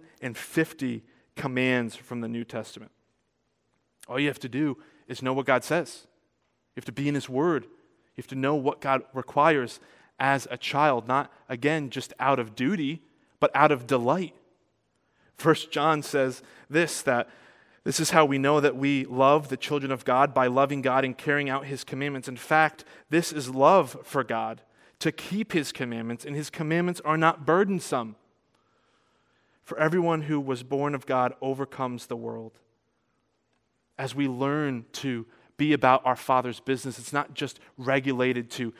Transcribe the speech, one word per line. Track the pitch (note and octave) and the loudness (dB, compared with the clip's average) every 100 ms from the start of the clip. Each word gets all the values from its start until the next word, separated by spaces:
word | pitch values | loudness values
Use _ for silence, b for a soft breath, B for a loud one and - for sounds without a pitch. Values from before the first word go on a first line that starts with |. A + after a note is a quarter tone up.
| b b | b b
and | B2+ A2 | -10 -10
fifty | - D#3+ D#3 - C3 A2+ - b b - | -4 0 0 -2 -6 -6 -10 b b -10
commands | C3+ B2+ B2+ B2+ A#2 - | -4 0 2 2 -2 -8
from | - A#2+ | -12 -8
the | A2+ | -6
New | A#2 A#2 | -8 -8
Testament. | A#2 G#2+ - A2 _ _ _ _ _ _ _ _ _ _ _ - | -10 -12 -18 -20 _ _ _ _ _ _ _ _ _ _ _ -8
All | B2+ | -2
you | C#3+ | -2
have | C3 | -2
to | C3 | -8
do | B2 D3+ B2+ B B - | -2 -2 -4 B B -14
is | C3 | -6
know | B2+ | -2
what | C3 C3+ | -2 2
God | B2+ | 2
says. | - D#3+ D#3+ - - _ _ _ _ _ _ - | 2 -2 -2 -12 -20 _ _ _ _ _ _ -14
You | |
have | - | -12
to | |
be | A2+ C#3+ | -4 -2
in | C#3+ | -2
his | B2+ | -2
word. | B2+ E3+ D3 - | 0 0 0 -4
You | - _ _ _ - | -18 _ _ _ -16
have | - | -10
to | C3+ | -2
know | C3+ D3+ | 0 2
what | C3+ D3 | 0 -2
God | C#3 C3 - | 0 0 0
requires | C3 - C#3+ D#3 D3 A#2+ - b b b - | -10 -4 2 4 4 0 -10 b b b -2
as | C3+ C#3 - | 0 0 -2
a | B2 | -10
child, | - C#3+ D3+ A#2+ A2 | -4 2 2 2 0
not, | C3 C#3 b - | -2 -2 b -12
again, | B2+ C#3+ D#3+ C#3 | -2 0 0 -4
just | C3 - - | -8 -10 -4
out | C3 C3 | 0 0
of | A2 G#2+ | -2 -2
duty, | C3 G3 C#3 D#3 b b b b | -2 0 -2 -6 b b b b
but | D3 | 2
out | C3+ D3+ | 6 4
of | C#3 B2 | 4 0
delight. | C3 A#2+ E3+ D#3+ - _ _ _ _ _ _ _ _ _ - | 0 2 0 -2 -12 _ _ _ _ _ _ _ _ _ 0
First | D#3+ D3+ - | 2 2 0
John | D3+ D3+ D3+ | 0 2 2
says | - D3 C3 B2 B B B | 0 0 0 -2 B B B
this, | D3+ E3 - | 0 0 -2
that | - A#2+ - b b b b b | 0 0 -2 b b b b b
this | - D3+ | -4 -2
is | D#3 | 4
how | E3+ | 6
we | D3 C3+ | 6 4
know | C#3 D3+ | 4 4
that | C#3 C3 | 2 2
we | C#3 C#3 | 0 0
love | C3 B2+ C3+ D3+ C#3 | -2 4 6 6 2
the | C3 | -8
children | - D3 C3+ | -4 -4 -4
of | B2+ - | -4 0
God, | B2+ D3 | 4 4
by | C3 B2+ | 4 2
loving | B2+ C#3 C#3 | 4 2 0
God | C3 C3 | 0 2
and | C3 A#2+ | 0 -4
carrying | C#3+ C#3+ C#3 | -2 -2 0
out | C3+ C#3 | -4 -6
his | C3+ | -10
commandments. | - C3+ C#3+ C3+ B2+ | -10 -8 -6 -6 -10
In | B2 | -14
fact, | - D#3 D#3 - - B B | 0 2 2 0 -18 B B
this | D#3+ E3 | 0 0
is | D3+ B2+ | -6 -6
love | C3 C#3+ F#3+ C3+ C#3 | 4 6 8 4 -6
for | - C#3+ | -6 -4
God, | A#2+ A2+ A2+ A2+ _ b b b | -2 -4 -4 -8 _ b b b
to | D#3+ | -6
keep | - - G3 A3 | -4 -8 -6 -2
his | E3+ C3+ | -4 -4
commandments, | - B2 A#2 A2+ A#2 | -6 -6 -6 -6 -8
and | D3 | -8
his | D3 C#3+ | -10 -8
commandments | - D#3 E3+ F3 F3 | -6 -2 0 0 -2
are | D3+ D#3+ | -2 4
not | D#3+ D#3+ C#3 | 4 2 2
burdensome. | E3+ G3 F#3 - C3+ A2+ G#2 _ _ _ _ _ _ _ _ _ _ _ _ _ _ | 4 4 0 -2 -4 -4 -12 _ _ _ _ _ _ _ _ _ _ _ _ _ _
For | - - | -12 -2
everyone | D#3 F3+ E3+ D#3+ | 2 2 2 0
who | D3+ D3+ | -2 -2
was | C3+ B2 | -2 -6
born | B2+ C#3 C#3+ C#3 | -4 -2 -2 -4
of | - | -2
God | C3 B2 - | 0 0 -2
overcomes | C3+ C3+ C3+ - B2+ A#2+ - | -6 -4 -8 -6 -6 -6 -10
the | A#2+ | -8
world. | A#2 A2+ A2+ _ _ _ _ _ _ _ _ _ _ _ _ _ _ - | -8 -10 -14 _ _ _ _ _ _ _ _ _ _ _ _ _ _ -10
As | C3 B2+ | -6 -2
we | C#3 | -2
learn | B2 C#3 D3+ C#3+ B2 A2+ | 0 -2 0 -2 -4 -10
to | - C#3 A#2+ A2 b b - | -8 -6 -6 -8 b b -2
be | D3+ | 2
about | D3 B2+ C3 B2+ | 4 6 6 4
our | B2 | -2
Father's | - C3 B2 A2+ | 2 2 2 -6
business, | C3 C3 C3+ A#2+ | -4 -4 -4 -10
it's | A#2 | -6
not | C#3+ C#3+ | -6 -6
just | A#2+ C#3 - b - | -8 -8 -10 b -8
regulated | B2+ C#3 C3+ B2+ B2+ B2 A#2 | 0 0 0 0 2 0 -4
to | - A#2 | -8 -8